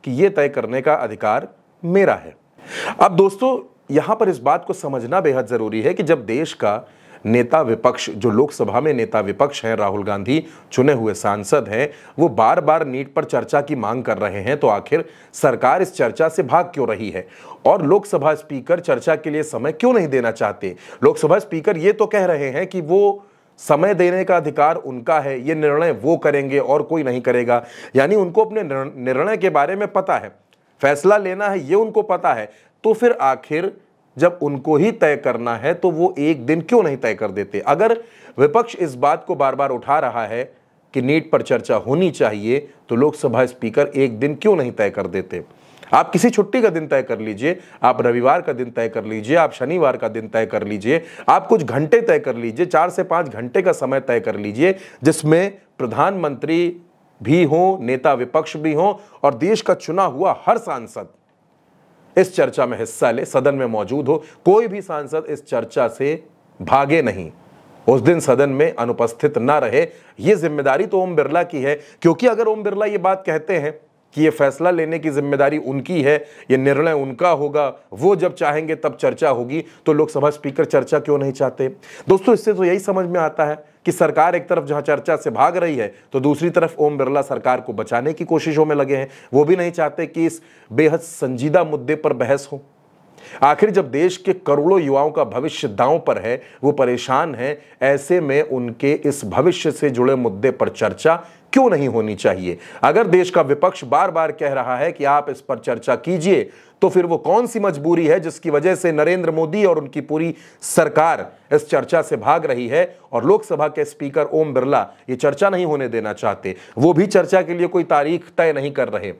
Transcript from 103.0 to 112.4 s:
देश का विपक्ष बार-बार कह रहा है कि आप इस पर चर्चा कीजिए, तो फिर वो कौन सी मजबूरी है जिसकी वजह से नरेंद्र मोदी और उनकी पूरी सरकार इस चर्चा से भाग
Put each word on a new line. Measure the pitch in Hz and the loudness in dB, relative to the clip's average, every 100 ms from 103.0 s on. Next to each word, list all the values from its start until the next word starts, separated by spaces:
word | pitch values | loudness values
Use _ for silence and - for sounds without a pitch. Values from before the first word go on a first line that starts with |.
| 220 | 4
देश | 180 180 | 4 4
का | 180 | 2
विपक्ष | 143 143 180 185 | 2 2 0 -2
बार-बार | 131 143 185 165 160 | -2 0 0 0 -4
कह | 147 147 | -2 -4
रहा | 135 123 123 | -4 -4 -2
है | 156 | -4
कि | 170 139 | -2 2
आप | 147 147 | 2 0
इस | 131 | -10
पर | - 123 | -8 -6
चर्चा | 123 117 - 120 | -4 -4 -2 -2
कीजिए, | - 180 165 165 98 - _ _ | -2 -2 2 2 2 -10 _ _
तो | 190 | 2
फिर | 185 175 | 2 0
वो | 165 | -2
कौन | 156 202 247 | 2 0 0
सी | 226 | -2
मजबूरी | 202 147 151 170 160 | -2 -2 0 2 2
है | 185 | 2
जिसकी | 160 156 165 | 0 -8 -2
वजह | 147 160 185 | 0 2 0
से | 170 | 0
नरेंद्र | 151 156 180 165 | 2 2 2 0
मोदी | 160 160 196 196 | -2 -2 2 2
और | 160 | 2
उनकी | 139 147 | -2 -10
पूरी | 131 151 170 165 - _ | -6 -4 -4 -6 -16 _
सरकार | - - 156 147 160 139 92 - _ | -2 2 2 4 2 0 -6 -16 _
इस | 147 147 | 0 2
चर्चा | 151 131 165 | -2 2 0
से | 151 139 | 0 -2
भाग | 107 165 | 0 0